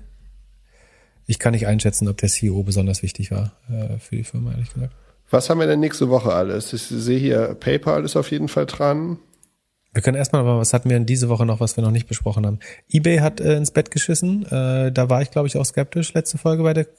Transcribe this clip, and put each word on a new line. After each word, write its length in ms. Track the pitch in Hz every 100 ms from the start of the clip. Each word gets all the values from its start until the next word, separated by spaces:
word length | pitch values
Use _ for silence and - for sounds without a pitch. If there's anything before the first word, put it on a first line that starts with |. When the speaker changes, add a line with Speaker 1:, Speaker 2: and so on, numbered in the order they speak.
| - - - - _ _ _ _ _ _ _ _ -
Speaker 1:
Ich 100 | 113
kann 140 | 120
nicht 160 | 117 107
einschätzen, 400 | 107 104 - 101
ob 100 | 98
der 120 | 101
C 180 | - 107
E 20 |
O 140 | 98
besonders 400 | 98 95 95 92
wichtig 260 | - - 101
war, 220 | 101 107 - 123
äh, 300 | 110 107 110
für 160 | - 110
die 80 |
Firma, 300 | 117 117 120
ehrlich 200 | 120 120
gesagt. 220 | 127 127 - _ _ _
Speaker 2:
Was 200 | 127 -
haben 120 | 165
wir 60 | 160
denn 120 | 151
nächste 300 | 151 - 127
Woche 240 | 127 110
alles? 400 | 87 95 98 -
Ich 80 | 113
sehe 360 | - 120 117 131
hier, 380 | 135 113 113 -
PayPal 460 | - 143 156 151
ist 140 | 156 156
auf 140 | 143
jeden 180 | 151 151
Fall 160 | 151 143
dran. 520 | - 143 147 170 170 _ _ _ _ _ _ _
Speaker 1:
Wir 80 | 110
können 160 | - 135
erstmal, 240 | 135 147
aber 160 | 123 120
was 160 | 113
hatten 160 | 123 127
wir 80 | 120
denn 80 | 113
diese 240 | 127 120
Woche 160 | 113 117
noch, 160 | 110
was 160 | 113 -
wir 60 | 110
noch 60 |
nicht 180 | 113 117
besprochen 360 | 110 110 104 104
haben? 140 | 104 - - _
eBay 300 | 156 165 165
hat, 200 | 151 151
äh, 160 | 151 151
ins 160 | 147
Bett 200 | 151 -
geschissen. 540 | 151 - 160 180 202 196
Äh, 440 | 131 131 131 131
da 180 | 127 127
war 120 | 127
ich, 100 | 139
glaub 140 | 151 143
ich, 100 | 143
auch 80 |
skeptisch 500 | 135 - 139 170 160
letzte 240 | 160 - 151
Folge 260 | 165 160
bei 100 | 160
der, 140 | 160 156